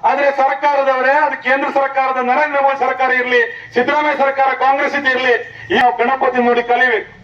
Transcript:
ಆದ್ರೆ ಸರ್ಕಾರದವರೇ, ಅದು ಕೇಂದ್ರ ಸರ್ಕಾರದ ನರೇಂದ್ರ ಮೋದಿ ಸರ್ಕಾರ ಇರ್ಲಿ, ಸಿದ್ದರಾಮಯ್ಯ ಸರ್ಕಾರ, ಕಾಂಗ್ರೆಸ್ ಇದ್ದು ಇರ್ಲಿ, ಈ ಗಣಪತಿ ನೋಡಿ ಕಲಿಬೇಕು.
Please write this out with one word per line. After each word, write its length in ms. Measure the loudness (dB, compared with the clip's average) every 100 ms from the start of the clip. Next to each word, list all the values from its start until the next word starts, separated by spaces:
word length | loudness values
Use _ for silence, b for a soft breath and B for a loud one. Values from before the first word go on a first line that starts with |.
ಆದ್ರೆ 280 | 0 2 0
ಸರ್ಕಾರದವರೇ, 800 | 2 0 2 0 2 0 0 2
ಅದು 320 | 2 0 -2
ಕೇಂದ್ರ 240 | -2 0 0
ಸರ್ಕಾರದ 440 | -2 -2 -2 -2 -2
ನರೇಂದ್ರ 420 | 0 0 0 0
ಮೋದಿ 200 | 0 0
ಸರ್ಕಾರ 320 | -2 0 0
ಇರ್ಲಿ, 600 | 0 0 0 0 -6 -6
ಸಿದ್ದರಾಮಯ್ಯ 440 | -2 0 0 0 0
ಸರ್ಕಾರ, 360 | 0 2 0
ಕಾಂಗ್ರೆಸ್ 420 | 2 0 2 0 -2
ಇದ್ದು 140 | -2
ಇರ್ಲಿ, 240 | 0 0 0 -2 B B 2
ಈ 40 |
ಗಣಪತಿ 640 | 2 2 -2 0 0 0
ನೋಡಿ 220 | 2 0
ಕಲಿಬೇಕು. 480 | 0 0 2 0 -6 -18